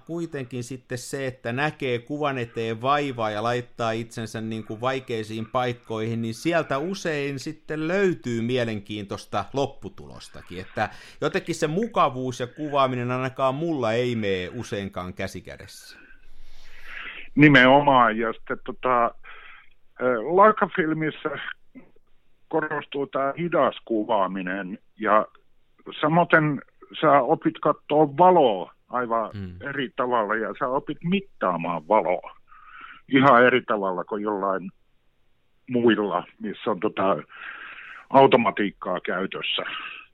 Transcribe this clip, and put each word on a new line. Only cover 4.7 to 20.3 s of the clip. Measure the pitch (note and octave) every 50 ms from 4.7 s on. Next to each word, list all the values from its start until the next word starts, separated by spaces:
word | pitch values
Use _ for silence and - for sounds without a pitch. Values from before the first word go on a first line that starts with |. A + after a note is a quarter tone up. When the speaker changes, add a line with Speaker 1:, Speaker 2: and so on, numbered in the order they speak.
| A2+ G#2+
Speaker 1:
vaikeisiin | A#2+ B2+ C3+ C3+ B2+ - A#2+ A2 G#2+ G#2+ A2 A2+ A2
paikkoihin, | A2 - B2+ B2 B2 A#2+ A#2+ - - A2+ A2 A2 A2+ A#2 A#2
niin | A2+ A2+ A2+
sieltä | - - D#3+ E3+ E3 D3+ - C3+ C3+
usein | D3+ F3+ G3 G3 - F3 D#3 D3 C#3 C#3+ C#3 C3+
sitten | - D#3+ D3+ - - - D#3 D#3 D#3 D#3+
löytyy | F3+ G3 G3+ F#3 E3 - - B2 A#2+ A#2
mielenkiintoista | A2+ A#2 B2+ B2+ A#2+ A#2 A2 G#2 G2 - G#2+ G#2+ G2+ G2 A2 F#2+ - - - G#2 G2 - -
lopputulostakin. | C3+ C#3 B2 - - - F#2+ - - C#2+ C#2+ A#1+ A#1+ - - - - - - F2 F2+
Että | F#2 - - - G#2+ G2+ - - - - - -
jotenkin | C3+ D#3 - F#3+ - - D#3+
se | - E3 D3
mukavuus | D3+ F#3+ A#3 A3+ A#3 G3 E3+ C#3+ B2+ B2+ C3 B2+ A#2+ -
ja | B2+ A#2+
kuvaaminen | - - D3+ D3 C#3 C#3+ C3+ B2+ B2+ B2 A#2+ B2
ainakaan | B2+ B2+ C3 C3 B2+ - C3+ C3 C3
mulla | C#3+ E3 E3+ E3 C#3 A#2+ A2 A2
ei | A#2+ B2 B2 A#2+
mene | A2+ G#2+ G2+ F#2+ F#2 F2+ F2 -
useinkaan | B2 A2 - - G2+ G2 F#2+ - F#2 F2+ F2+ F#2
käsi | - G2 F#2+ - F#2
kädessä. | - - C#2 - - - - - - - - - - - - - - - - - - - - - - - - - - - - - - - - - - - -
Speaker 2:
Nimenomaan. | - C#3+ D3+ C#3+ C3 B2+ B2+ C3+ C#3+ C#3+ C#3+ C3+ B2+ A#2+ A2 G#2+ A2
Ja | A2+ A2+ A2+
sitten | - - - C3 A#2 -
tota, | - A#2+ - - B2+ B2+ B2 A#2 A#2 - - - - - - - - - - - - - - - - _ -
ö, | B2 B2+ B2 A2+ G#2+
laakafilmissä | C#3